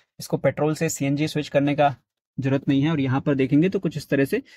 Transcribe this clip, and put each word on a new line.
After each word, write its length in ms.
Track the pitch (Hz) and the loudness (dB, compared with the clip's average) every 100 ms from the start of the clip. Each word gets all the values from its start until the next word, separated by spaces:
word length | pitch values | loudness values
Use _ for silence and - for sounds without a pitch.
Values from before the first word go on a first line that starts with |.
| _ - | _ -18
इसको 160 | - 165 | -8 -2
पेट्रोल 380 | 180 175 147 | -2 0 -2
से 140 | 151 165 | 0 -2
सीएनजी 400 | - 139 143 156 | -2 -2 0 -2
स्विच 200 | 151 143 | -4 -2
करने 260 | 147 143 | 0 2
का 220 | 143 143 123 _ _ _ - | 2 0 0 _ _ _ -6
जरूरत 280 | 131 139 147 | -2 0 2
नहीं 140 | 139 | 2
है। 80 | 151 | 2
और 100 | 156 | 0
यहाँ 200 | 135 135 | 0 -2
पर 140 | - | 0
देखेंगे, 340 | 135 131 143 185 | 0 2 4 2
तो 100 | 196 | 0
कुछ 180 | 170 147 | -4 -6
इस 120 | - | -2
तरह 160 | 135 | 0
से 180 | 139 - - | 0 -2 -6